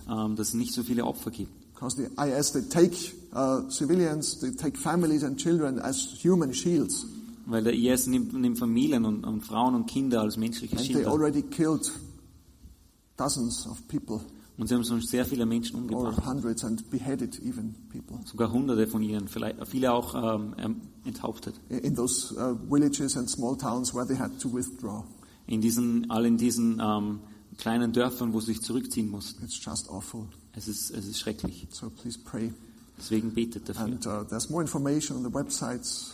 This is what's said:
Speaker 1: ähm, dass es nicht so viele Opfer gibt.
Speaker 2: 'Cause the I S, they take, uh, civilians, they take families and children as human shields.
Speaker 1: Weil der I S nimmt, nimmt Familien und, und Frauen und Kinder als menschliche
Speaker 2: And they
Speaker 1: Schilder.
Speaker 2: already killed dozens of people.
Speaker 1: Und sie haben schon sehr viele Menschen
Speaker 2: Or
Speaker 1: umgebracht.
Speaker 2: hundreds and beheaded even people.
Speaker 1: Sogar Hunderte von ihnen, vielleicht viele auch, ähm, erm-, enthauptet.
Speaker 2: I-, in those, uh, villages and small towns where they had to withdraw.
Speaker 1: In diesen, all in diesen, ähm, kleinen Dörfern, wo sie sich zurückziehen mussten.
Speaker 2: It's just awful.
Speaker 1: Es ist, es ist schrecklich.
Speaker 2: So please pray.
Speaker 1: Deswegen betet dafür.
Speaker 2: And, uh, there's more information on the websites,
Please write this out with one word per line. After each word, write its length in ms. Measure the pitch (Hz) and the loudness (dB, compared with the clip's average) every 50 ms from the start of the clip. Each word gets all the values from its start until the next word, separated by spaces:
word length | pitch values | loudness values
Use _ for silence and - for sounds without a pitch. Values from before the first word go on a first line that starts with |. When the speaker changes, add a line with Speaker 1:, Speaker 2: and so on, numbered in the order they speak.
| - - 113 110 107 | -8 -6 -4 -2 0
Speaker 1:
ähm, 100 | 107 107 | 0 0
dass 140 | 107 104 - | 0 -2 0
es 40 | 117 | 0
nicht 180 | 117 120 117 - | 0 -2 0 -2
so 100 | 123 113 | -2 -2
viele 220 | 127 120 117 - | 0 0 0 0
Opfer 240 | - - - - 113 | 0 -2 -4 -6 -8
gibt. 200 | - - 95 - - - - - - | -6 -6 -8 -10 -12 -16 -20 -20 -12
Speaker 2:
'Cause 220 | - - 127 - | -8 -6 -4 -4
the 60 | 139 123 - - - | -2 -4 -4 -2 -2
I 120 | 147 139 | 0 2
S, 200 | 127 143 143 - - | 2 2 2 2 0
they 100 | 139 110 | 0 -2
take, 320 | - - 165 175 180 - - - - - - - - - | 2 6 8 8 8 6 2 -6 -8 -10 -14 -16 -6 -2
uh, 340 | - 135 131 131 127 - - | 0 2 2 2 2 0 -2
civilians, 720 | - - 156 139 175 180 170 156 151 156 - - - - | -2 0 2 4 4 4 4 4 2 0 -2 -2 -4 -4
they 120 | - 127 | -4 -4
take 240 | 127 - 165 143 139 | -4 -2 -2 -2 -2
families 460 | - - 160 160 180 170 156 151 147 151 | -2 -2 0 2 4 4 4 4 4 2
and 140 | 135 139 | 0 -2
children 420 | - - 170 175 165 151 135 131 117 | 0 2 4 4 4 4 2 0 -2
as 280 | - 127 131 - - - 117 - - | -2 -2 -2 -2 -4 -4 -4 2 4
human 280 | 170 185 175 156 127 - | 6 6 6 6 2 0
shields. 520 | - - 175 175 147 113 - - - - - - - - - - - - | 0 2 4 4 4 4 2 0 -4 -6 -8 -10 -12 -14 -14 -16 -12 -4
Speaker 1:
Weil 180 | - 113 110 107 | -2 0 2 4
der 100 | 117 120 | 4 4
I 140 | 117 117 127 | 4 6 4
S 180 | 127 123 131 | 4 4 4
nimmt, 260 | 127 127 127 113 110 123 | 2 2 2 2 0 0
nimmt 240 | 131 123 120 113 | 2 2 2 2
Familien 480 | 117 120 117 113 120 143 156 139 117 113 | 2 2 2 4 4 4 4 4 4 4
und, 180 | 110 107 107 - | 2 0 0 -2
und 180 | 117 110 107 | -2 -4 -4
Frauen 340 | - - 110 110 120 127 127 | -4 -2 0 2 4 4 4
und 100 | 117 113 | 2 0
Kinder 360 | 117 - 139 135 131 120 110 | 0 -2 0 2 2 4 4
als 140 | 107 107 101 | 4 2 2
menschliche 400 | 110 110 117 117 - 120 107 - | 0 -2 -2 -2 -4 -4 -4 -2
Speaker 2:
And 80 | 113 131 | -2 0
they 80 | 139 127 | 2 2
Speaker 1:
Schilder. 180 | 147 - - | 2 4 4
Speaker 2:
already 320 | 147 156 156 147 143 147 135 | 4 4 4 4 2 2 0
killed 480 | - - - 156 160 156 139 - - - - - - - - - - - - - - - - - - - - - _ _ _ _ _ _ | 0 0 2 2 2 2 2 0 -4 -6 -8 -12 -14 -16 -18 -20 -20 -20 -20 -20 -20 -20 -20 -20 -20 -20 -20 -20 _ _ _ _ _ _
dozens 500 | - 131 143 - 127 117 120 113 - - | -4 -2 0 0 0 0 -2 -2 -4 -6
of 200 | 110 110 - - | -8 -10 -12 -8
people. 340 | - 156 139 - - 107 107 - - - - - - - | -6 -4 -4 -4 -4 -4 -6 -6 -8 -14 -20 -20 -14 -8
Speaker 1:
Und 120 | - 113 | -4 0
sie 80 | 110 123 | 2 2
haben 80 | 120 110 | 2 4
schon 180 | 117 117 113 | 2 0 0
sehr 240 | 117 - - 123 123 | 0 2 2 2 2
viele 220 | - 139 120 113 | 2 2 2 2
Menschen 280 | 113 117 117 117 - 113 | 2 2 0 0 -2 -4
Speaker 2:
Or 40 | 120 | -4
Speaker 1:
umgebracht. 460 | 123 110 107 123 123 113 110 - - | -4 -2 -2 0 0 0 0 0 0
Speaker 2:
hundreds 360 | 135 135 139 110 117 117 - 123 | 0 0 0 0 -2 -2 -2 -2
and 240 | 110 113 110 - - | -2 -2 -4 -2 -4
beheaded 480 | 139 127 - 135 135 123 123 - - - - | -4 -2 0 -2 -2 -2 -2 -4 -6 -6 -6
even 300 | 127 127 117 107 110 110 - - - | -6 -4 -4 -4 -6 -6 -10 -12 -12
people. 280 | - 123 - - - 123 - | -12 -12 -10 -10 -12 -12 -12
Speaker 1:
Sogar 260 | - - 110 117 104 | -6 -2 0 2 2
Hunderte 340 | 113 127 143 135 117 110 110 | 2 2 2 4 4 4 4
von 160 | 110 - 110 | 4 2 0
ihnen, 260 | 107 104 107 104 98 | 0 0 0 -2 -2
vielleicht 280 | - - 113 110 107 - - - | -4 -4 -4 -4 -4 -4 -6 -8
viele 240 | - - 127 131 123 | -4 0 2 4 4
auch, 220 | 120 120 120 - - | 4 4 2 0 -2
ähm, 400 | 127 113 113 110 107 104 107 - | 0 0 2 0 0 -2 -4 -6
erm-, 240 | - - 113 113 - - - - - - | -4 -4 -4 -4 -4 -8 -14 -16 -10 -8
enthauptet. 500 | 127 - - - - 110 - - - - - - - | -8 -6 -4 -6 -6 -6 -6 -8 -10 -10 -10 -10 -8
Speaker 2:
I-, 60 | - | -6
in 180 | 123 - - - | -2 0 0 0
those, 400 | 120 120 117 - - - - - | 2 2 2 0 0 -2 -4 -4
uh, 180 | - 123 127 120 107 - - | -4 -2 -2 -2 -4 0 2
villages 480 | 143 143 147 139 143 - 139 131 - | 4 6 6 6 4 2 0 -2 -2
and 100 | 123 123 107 | -2 -2 -4
small 280 | - - 120 123 135 | -2 -2 -2 -2 -2
towns 380 | 131 143 110 117 127 123 - - | -2 -2 -2 -2 -2 -2 -2 -2
where 100 | 123 123 | -2 -2
they 100 | 120 131 | 0 0
had 220 | 135 117 95 - - | 0 -2 -2 -4 -6
to 80 | - 127 120 | -4 -2 -2
withdraw. 500 | 123 127 - - - - 101 107 110 95 - - - - - - - - | -2 -4 -4 -8 -8 -8 -8 -6 -8 -10 -12 -16 -20 -20 -20 -20 -18 -6
Speaker 1:
In 120 | - 113 110 | -2 0 2
diesen, 500 | 110 117 117 120 120 120 117 117 117 - | 4 4 4 4 4 4 4 2 2 2
all 140 | 113 113 117 | 2 4 6
in 120 | 117 117 | 6 6
diesen, 420 | 113 120 123 117 117 117 117 113 113 | 6 4 4 4 4 4 4 2 2
ähm, 400 | 113 107 107 104 104 104 104 104 - - - - - - - | 2 2 2 2 0 -2 -4 -6 -8 -14 -20 -20 -20 -20 -16
kleinen 360 | - - 113 117 120 120 117 117 | -6 -2 0 2 2 2 2 4
Dörfern, 380 | 120 120 127 123 - 123 113 110 | 4 2 2 0 0 0 0 0
wo 60 | 110 | 0
sie 140 | 110 113 107 | 0 0 -2
sich 80 | 110 | -2
zurückziehen 480 | - - 117 131 - - - 117 107 104 | -2 -2 -2 -2 -2 -2 -2 -2 -2 -2
mussten. 340 | 101 101 - - - - 117 | -4 -6 -10 -12 -12 -12 -10
Speaker 2:
It's 160 | - - - - | -10 -8 -8 -8
just 260 | - 80 - - - | -6 -6 -6 -6 -6
awful. 360 | 85 98 - - - 113 104 90 - - - - - | -8 -10 -10 -10 -10 -12 -12 -12 -14 -18 -20 -18 -14
Speaker 1:
Es 120 | 107 101 | -10 -8
ist, 240 | 110 104 - - - | -6 -6 -6 -6 -6
es 160 | - 110 95 | -6 -6 -6
ist 120 | 101 110 - | -6 -6 -4
schrecklich. 480 | - 113 107 - - 92 90 87 87 - | -4 -4 -4 -4 -4 -6 -6 -8 -12 -14
Speaker 2:
So 180 | - - 123 110 | -12 -12 -12 -12
please 300 | - - - 120 113 - - | -12 -10 -10 -10 -10 -10 -12
pray. 300 | - - 107 113 110 110 - - - - - - - - | -10 -6 -4 -4 -4 -6 -8 -14 -20 -20 -20 -20 -20 -18
Speaker 1:
Deswegen 360 | - - - 110 110 113 110 110 | -16 -4 0 0 0 0 0 0
betet 340 | 117 113 117 - 98 - | 0 0 -2 -4 -6 -8
dafür. 180 | - 92 104 113 | -8 -6 -4 -4
Speaker 2:
And, 200 | 107 127 - - | -4 -4 -4 -4
uh, 180 | - 104 104 107 | -4 -4 -4 -4
there's 280 | - 110 113 - - | -4 -4 -4 -4 -2
more 100 | 151 175 | -2 0
information 560 | 160 139 - 143 139 143 147 151 151 - 139 | 0 0 -2 0 0 2 2 2 0 -2 -4
on 60 | 127 123 | -4 -4
the 80 | 120 120 | -2 -2
websites, 800 | 139 143 - - - - 120 123 120 - - - - - - | -2 -2 -2 -4 -4 -2 -4 -4 -4 -6 -6 -6 -8 -8 -10